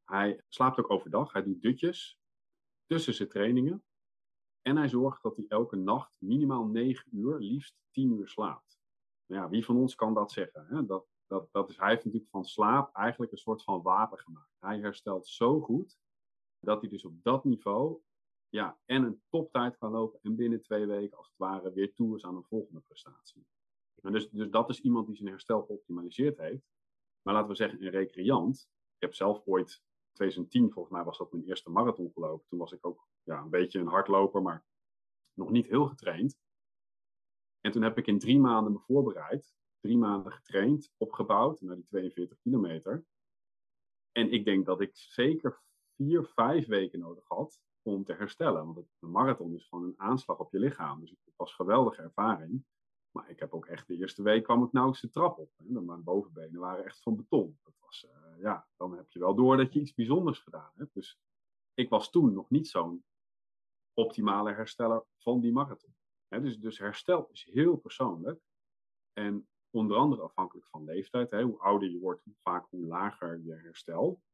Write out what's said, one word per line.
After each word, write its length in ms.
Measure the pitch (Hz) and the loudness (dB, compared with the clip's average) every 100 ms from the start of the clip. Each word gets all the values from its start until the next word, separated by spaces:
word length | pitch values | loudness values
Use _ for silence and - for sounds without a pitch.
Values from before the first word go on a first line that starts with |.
hij 400 | - 98 104 98 _ | -4 0 0 0 _
slaapt 320 | - 131 131 | 2 2 2
ook 100 | - | 2
overdag, 440 | 98 - 107 147 | 0 0 -2 0
hij 100 | 98 | -2
doet 180 | 95 87 | -2 0
dutjes 560 | 110 131 170 175 - - _ _ _ _ _ _ - | 0 2 0 -2 -10 -18 _ _ _ _ _ _ -4
tussen 280 | 165 - | -2 0
zijn 160 | 110 98 | -2 -4
trainingen. 540 | 101 107 123 139 196 - _ _ _ _ _ _ _ | 0 2 4 2 -2 -10 _ _ _ _ _ _ _
En 160 | 131 151 | 0 2
hij 100 | 139 | 2
zorgt 360 | 123 135 - | 2 0 0
dat 120 | 110 110 | -6 -6
hij 100 | 104 | -2
elke 280 | 107 117 98 | 0 0 -2
nacht 400 | 92 127 - _ | 0 -2 -4 _
minimaal 460 | 92 135 139 127 110 | 0 2 2 0 0
negen 520 | 113 127 123 - 104 | 0 0 -2 -6 -4
uur, 220 | 123 151 | -2 -2
liefst 360 | 101 139 - - _ | -4 -6 -6 -18 _
tien 200 | - 135 | -2 0
uur 160 | 107 95 | 0 -4
slaapt. 520 | - 95 69 _ _ _ _ _ _ - | -6 -6 -8 _ _ _ _ _ _ -8
Nou 160 | 95 | -6
ja, 80 | 87 | -2
wie 160 | 107 113 | -2 2
van 120 | 123 | 2
ons 180 | 127 - | 2 2
kan 180 | 110 | 0
dat 180 | 110 101 | 2 0
zeggen, 340 | - 92 - 76 | -4 -6 -8 -8
hè? 200 | 147 110 | -4 -2
Dat, 220 | 95 - _ _ | -4 -6 _ _
dat, 260 | 95 92 | -6 -4
dat 180 | 101 95 | -4 -4
is, 80 | 98 | 0
hij 120 | 98 | 2
heeft 160 | 117 113 | 2 0
natuurlijk 260 | 110 - | -6 -6
van 140 | 98 - | -8 -6
slaap 500 | - 104 135 135 98 | 2 4 4 2 -2
eigenlijk 360 | 110 120 117 | -2 -2 -6
een 60 | 98 | -6
soort 260 | - 110 | -6 -6
van 180 | - 90 | -4 -2
wapen 380 | 90 95 110 95 | 2 2 2 -4
gemaakt. 360 | - 80 _ _ | -18 -20 _ _
Hij 200 | 95 107 | -6 -4
herstelt 480 | 104 - 104 95 - | -6 -6 -6 -6 -6
zo 340 | - 120 156 | 0 2 4
goed 380 | - 127 - _ _ _ _ _ _ _ | 2 -2 -4 _ _ _ _ _ _ _
dat 220 | - 107 | -2 -2
hij 80 | 107 | -2
dus 160 | 98 87 | -10 -14
op 180 | 82 | -4
dat 200 | 120 135 | 0 2
niveau, 580 | 139 117 101 104 151 165 _ _ _ _ _ | 2 0 0 0 -2 -4 _ _ _ _ _
ja, 300 | 104 95 - - | -6 -4 -8 -2
en 180 | 131 | 0
een 200 | 120 110 _ | 0 -2 _
toptijd 480 | 165 160 127 123 - | -4 -2 -2 -2 -4
kan 140 | 110 | -4
lopen 280 | 113 110 - | -2 -4 -4
en 140 | 107 113 | -4 0
binnen 260 | 120 113 | 0 -2
twee 240 | - 107 104 | -2 -2 0
weken 320 | 101 101 - | -2 -4 -10
als 100 | - | -20
het 100 | - | -8
ware 360 | 92 95 92 | -6 -4 -4
weer 200 | 95 101 | -2 -2
toe 220 | - 113 107 | 0 -2 -2
is 80 | |
aan 120 | 90 90 | -8 -12
een 80 | |
volgende 380 | - 110 - 127 | -6 -6 -6 -12
prestatie. 640 | - - - - - - _ _ _ _ _ _ | -20 -20 -20 -20 -20 -20 _ _ _ _ _ _
En 100 | 98 | -2
dus, 180 | 107 107 | -2 -2
dus 200 | 104 104 | -4 0
dat 200 | 113 117 | 0 0
is 120 | - | 0
iemand 260 | 127 120 107 | 2 2 0
die 80 | 104 | -8
zijn 140 | 98 | -10
herstel 340 | 95 - 107 | -8 -2 -2
geoptimaliseerd 720 | 92 101 - 87 87 - 143 143 | -2 -10 -10 -10 -8 -2 -2 -2
heeft. 280 | 78 135 - _ _ _ _ _ | -6 -10 -14 _ _ _ _ _
Maar 120 | 98 | 0
laten 160 | 107 104 | 0 0
we 60 | 98 | 0
zeggen, 260 | 104 104 | -2 -2
een 100 | 95 | -4
recreant. 760 | 95 95 90 98 113 92 135 - _ _ _ | -2 -2 0 2 4 2 -2 -8 _ _ _
Ik 60 | |
heb 120 | 90 | -6
zelf 280 | - 98 - - | 0 0 0 0
ooit, 380 | 92 90 - _ _ _ | 0 0 -8 _ _ _
tweeduizend 400 | - 95 90 82 | -4 -2 -2 0
tien, 200 | 123 110 | 4 4
volgens 240 | - 85 90 | 2 -8 -6
mij 80 | |
was 140 | 82 - | -6 -8
dat 140 | 90 | -8
mijn 120 | 85 | -8
eerste 260 | 82 92 82 | -8 -8 -2
marathon 420 | 92 120 98 87 | 0 2 0 -6
gelopen. 360 | 85 80 78 - | -6 -6 -8 -10
Toen 120 | 87 | -8
was 120 | 82 | -8
ik 140 | 90 90 | -8 -10
ook, 220 | - _ _ | -10 _ _
ja, 180 | - 76 | -10 -10
een 80 | 78 | -2
beetje 300 | 90 90 98 | 0 2 0
een 80 | 85 | 0
hardloper, 540 | 92 98 98 98 98 | 2 4 4 4 2
maar 240 | 90 82 - _ _ _ _ _ _ | -2 -4 -12 _ _ _ _ _ _
nog 160 | - 87 | -10 2
niet 180 | 117 - | 2 4
heel 200 | 123 143 | 2 2
getraind. 500 | 139 - 82 131 - _ _ _ _ _ _ _ _ _ _ _ _ | -2 -6 -2 -2 -4 _ _ _ _ _ _ _ _ _ _ _ _
En 120 | 107 | -2
toen 100 | 113 | 0
heb 160 | 110 110 | 0 0
ik 100 | - | 2
in 120 | 101 | 2
drie 200 | 120 139 | 6 6
maanden 340 | 123 110 107 | 8 6 2
me 60 | 101 | -2
voorbereid. 760 | - 139 127 85 76 143 - _ _ _ | 2 2 2 -2 -6 -8 -8 _ _ _
Drie 180 | 104 120 | 2 4
maanden 340 | 107 98 95 | 4 2 -4
getraind, 600 | - - 98 107 147 - _ | -12 -4 2 2 2 -2 _
opgebouwd 640 | 113 - 104 104 135 - | -4 -2 2 4 4 0
naar 140 | 92 90 | -8 -12
die 100 | - | -6
tweeënveertig 540 | 98 90 - 87 - | -4 -4 -4 -8 -4
kilometer. 680 | 120 127 90 80 92 151 - _ _ _ _ _ _ _ _ _ _ | 0 2 0 -2 -6 -6 -8 _ _ _ _ _ _ _ _ _ _
En 200 | 117 113 | 0 2
ik 140 | 117 107 | 2 4
denk 200 | 95 90 | 2 2
dat 160 | 92 | 0
ik 140 | 98 - | -2 -6
zeker 640 | - - 131 160 156 - _ _ _ - | -8 0 0 0 -4 -6 _ _ _ -6
vier, 300 | 139 170 - | 0 0 0
vijf 420 | - 113 160 110 | 0 2 2 2
weken 320 | 101 95 87 | 0 0 -4
nodig 280 | 85 85 - | -12 -16 -8
had 340 | 90 156 - _ _ | -6 -6 -10 _ _
om 220 | 110 98 | -6 -4
te 100 | 95 | -4
herstellen. 520 | 85 101 - 160 85 80 | -6 -8 -2 0 0 -4
Want 120 | 82 | -12
het, 100 | - _ | -18 _
de 80 | 85 | -4
marathon 480 | 95 131 - 85 82 | 0 2 0 -6 -10
is 120 | - | -12
gewoon 160 | 87 | -10
een 160 | 90 90 | -8 -6
aanslag 400 | 98 127 - 87 | -2 -2 -4 -8
op 120 | 82 | -6
je 80 | 98 | -2
lichaam. 400 | 135 - 78 73 | -2 -2 -8 -8
Dus 100 | 82 | -14
het 260 | - _ - | -20 _ -12
was 140 | - | -10
een 60 | - | -4
geweldige 460 | 90 120 117 - | 2 4 4 0
ervaring. 640 | 85 - 110 90 80 131 - _ _ _ _ | -8 -2 0 0 -4 -8 -8 _ _ _ _
Maar 180 | - - | -16 -16
ik 100 | - | -12
heb 140 | - | -10
ook 120 | 82 80 | -10 -12
echt 220 | 85 - | -14 -10
de 100 | 87 | -8
eerste 260 | 92 - | -8 -2
week 200 | 104 110 | 2 4
kwam 200 | 113 120 | 4 4
ik 80 | 123 | 4
nauwelijks 340 | 135 131 131 117 | 4 2 0 -6
de 40 | |
trap 280 | - 175 - | 0 0 0
op. 140 | - _ | -12 _
Hè. 240 | 90 127 | -8 -6
Mijn 220 | 87 87 | -6 -8
bovenbenen 560 | 82 98 98 85 80 87 | -2 -2 -2 -8 -14 -8
waren 260 | 92 92 95 | -6 -6 -10
echt 160 | - | -8
van 140 | 120 107 | -2 -2
beton. 440 | - 143 85 - | 2 2 2 -4
Dat 100 | _ _ | _ _
was, 260 | _ - - | _ -20 -20
eh, 340 | _ 80 82 | _ -20 -8
ja, 280 | 104 95 - - | -6 -6 -8 -12
dan 200 | 90 87 | -10 -10
heb 160 | - | -14
je 80 | 87 | -2
wel 160 | 90 104 | 2 6
door 220 | 127 135 | 6 6
dat 160 | 131 | 4
je 60 | 147 | 0
iets 140 | 143 | -2
bijzonders 460 | - 117 165 165 - | -2 0 2 0 -4
gedaan 320 | - 90 - - | -10 -18 -18 -14
hebt. 180 | 147 | -12
Dus 260 | - - - _ _ _ _ _ | -12 -14 -18 _ _ _ _ _
ik 160 | - 120 | -4 2
was 220 | 104 - | 2 4
toen 220 | 170 135 | 6 6
nog 160 | 95 - | 4 2
niet 180 | 143 160 | 2 2
zo'n 380 | 92 85 87 - _ _ _ _ _ _ _ _ | -2 -2 -6 -14 _ _ _ _ _ _ _ _
optimale 600 | - 110 - 104 101 104 | 0 0 0 2 2 0
hersteller 520 | 104 110 - 117 113 - _ | -4 -6 -2 0 0 -2 _
van 220 | 120 123 | 0 2
die 120 | 117 | 4
marathon. 440 | 123 139 120 _ _ _ _ _ | 2 0 -6 _ _ _ _ _
Hè, 140 | 110 | -4
dus, 180 | 139 110 | -4 -4
dus 180 | 110 107 | -8 -6
herstel 500 | 101 - - 180 - | -8 -4 2 2 0
is 120 | - | -12
heel 340 | - 123 165 165 | -4 2 4 2
persoonlijk. 640 | - - 123 82 101 165 _ _ _ _ _ _ _ | -2 -4 -4 -2 -8 -10 _ _ _ _ _ _ _
En 360 | - 104 101 - _ _ | -6 -4 -4 -8 _ _
onder 280 | 117 107 107 | -2 2 4
andere 240 | 147 117 | 4 2
afhankelijk 460 | 87 - 90 - - | -4 -6 -6 -8 -18
van 160 | 82 | -16
leeftijd. 480 | 78 85 - 123 120 | -8 -8 -4 -4 -2
Hè. 120 | 104 | 0
Hoe 160 | 123 - | -2 0
ouder 300 | 98 104 95 | 2 2 2
je 100 | 87 | -2
wordt, 240 | 92 90 | -4 -6
hoe 120 | - - | -10 -8
vaak, 300 | 92 87 - | -4 -4 -6
hoe 160 | 90 82 | -10 -6
lager 560 | 87 101 - 87 85 | -4 -4 -4 -8 -8
je 100 | 82 | -10
herstel. 680 | 80 82 80 - 82 165 185 _ | -14 -16 -16 -8 0 0 -2 _